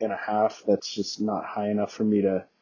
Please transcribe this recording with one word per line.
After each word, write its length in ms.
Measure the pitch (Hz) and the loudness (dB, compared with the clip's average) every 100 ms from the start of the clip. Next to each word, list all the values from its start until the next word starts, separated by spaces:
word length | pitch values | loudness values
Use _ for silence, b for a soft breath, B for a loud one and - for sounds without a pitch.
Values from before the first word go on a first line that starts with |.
and 100 | 110 | -4
a 60 | 98 | -2
half, 480 | - 107 107 - - | -2 2 0 0 2
that's 260 | 101 - | 2 0
just 280 | - 98 - | -6 -6 -4
not 240 | 107 101 | -2 -2
high 260 | - - 104 | -4 -4 0
enough 220 | 104 104 | 0 -2
for 100 | - | 0
me 200 | 110 104 | 2 4
to 220 | 98 95 - _ | 4 2 -2 _